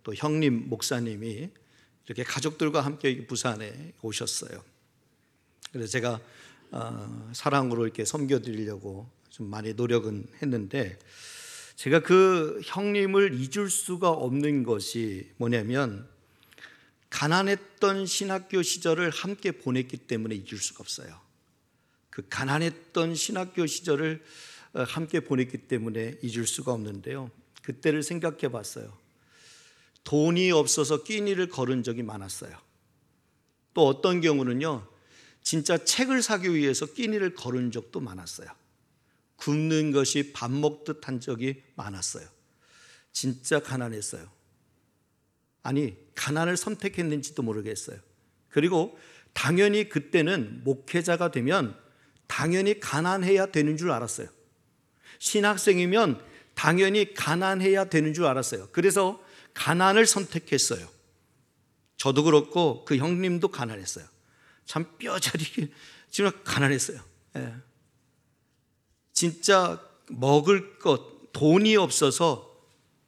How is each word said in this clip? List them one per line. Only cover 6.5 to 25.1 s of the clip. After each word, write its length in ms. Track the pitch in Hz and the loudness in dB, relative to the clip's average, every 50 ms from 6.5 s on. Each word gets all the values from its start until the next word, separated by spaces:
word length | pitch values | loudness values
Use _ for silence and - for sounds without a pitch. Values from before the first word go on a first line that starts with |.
| - _ _ _ | -20 _ _ _
어, 600 | - 117 117 117 117 113 107 110 113 113 110 113 120 | -10 -10 -8 -8 -10 -10 -12 -12 -12 -14 -14 -14 -14
사랑으로 520 | - - 143 139 139 131 127 120 117 117 | -6 -2 0 0 2 0 0 -2 -2 -2
이렇게 200 | 113 110 - 110 | -4 -4 -4 -6
섬겨드리려고 1040 | - - 156 143 131 139 127 110 123 110 107 110 104 107 98 - 104 95 98 110 123 - _ _ _ | -4 -4 -4 0 0 0 0 0 -4 -6 -6 -6 -8 -8 -10 -10 -12 -12 -12 -14 -16 -20 _ _ _
좀 200 | - - 117 101 | -16 -14 -12 -10
많이 240 | 101 107 104 110 110 | -10 -8 -8 -6 -4
노력은 520 | 104 123 117 120 120 107 110 107 101 98 - - - | -2 0 2 2 2 2 0 -6 -8 -10 -12 -12 -8
했는데, 560 | - 143 127 117 101 95 - 139 120 95 92 - - - - - - - - - - - - - - - - | -4 -4 -2 -4 -4 -4 -4 -4 -4 -4 -6 -12 -20 -20 -20 -20 -20 -18 -18 -18 -18 -18 -18 -18 -20 -20 -18
제가 240 | - - 135 143 165 | -8 0 4 4 4
그 600 | 156 - 180 185 190 190 185 175 156 151 - 208 175 | 6 6 6 8 8 8 6 4 0 -2 -4 -8 -10
형님을 720 | - - 185 202 208 202 208 196 196 190 196 202 196 139 | -8 -6 -4 -2 0 0 0 0 2 4 4 4 4 2
잊을 360 | 123 131 131 - 202 208 196 | -2 -4 -4 -2 -4 -2 -2
수가 400 | - - - - 180 175 190 175 | -2 -4 -4 -4 -4 0 2 2
없는 540 | 160 156 131 127 123 143 143 151 147 139 123 | 2 2 0 -2 0 0 0 2 0 0 0
것이 680 | 117 117 104 101 - - 117 113 110 98 95 - - - - | 0 -2 -2 -2 -6 -6 -6 -6 -6 -6 -8 -12 -14 -8 -4
뭐냐면, 680 | 123 117 120 117 107 110 123 135 143 120 101 98 120 - _ _ _ _ _ _ _ _ _ - - - - _ _ _ _ _ _ _ | -2 0 0 0 0 0 0 0 -2 -2 -4 -8 -12 -16 _ _ _ _ _ _ _ _ _ -20 -20 -20 -20 _ _ _ _ _ _ _
가난했던 960 | - - 143 147 165 185 196 196 202 196 - - _ _ - 196 196 196 196 | -6 -2 0 2 4 4 4 2 0 -2 -4 -10 _ _ 2 2 2 0 -2
신학교 560 | 180 - - 196 196 190 190 185 - - 185 | -4 -4 -4 -2 -4 -4 -6 -6 -2 -2 -2
시절을 480 | 175 170 - 180 165 165 160 160 180 165 | 0 0 -4 -2 0 0 0 2 0 -2
함께 420 | 147 - - 185 202 - - 190 | -2 -4 -6 -6 -6 -4 -4 -4
보냈기 460 | 170 - - 135 127 127 127 127 - - | -4 -4 -4 -2 -2 -2 -2 -4 -8 -14
때문에 380 | - - 127 113 110 113 110 | -8 -6 -6 -4 -4 -6 -8
잊을 220 | 101 98 - 110 101 | -8 -10 -12 -10 -8
수가 240 | - - - - | -8 -8 -10 -12
없어요. 480 | - - - - - - 80 82 - _ _ _ _ _ _ _ _ _ _ _ _ _ _ _ _ _ | -12 -12 -12 -12 -12 -16 -20 -20 -20 _ _ _ _ _ _ _ _ _ _ _ _ _ _ _ _ _
그 160 | - - - - | -14 -14 -12 -10
가난했던 840 | - - 135 135 139 151 165 170 165 - - _ - 175 165 165 170 | -8 -4 -2 0 0 0 0 -2 -4 -6 -14 _ -4 -2 -2 -2 -2
신학교 500 | 151 - - 214 190 180 180 - - 170 | -4 -4 -4 -4 -6 -6 -6 -4 -4 -2
시절을, 580 | 151 - - - 180 147 139 156 156 160 156 - - - - - - - - - - - | -2 -4 -6 -2 -2 0 0 0 -2 -4 -6 -10 -18 -20 -20 -20 -20 -20 -20 -20 -12 -6
어, 100 | - 127 | -6 -6
함께 380 | 117 - 160 165 151 | -4 -4 -6 -4 -2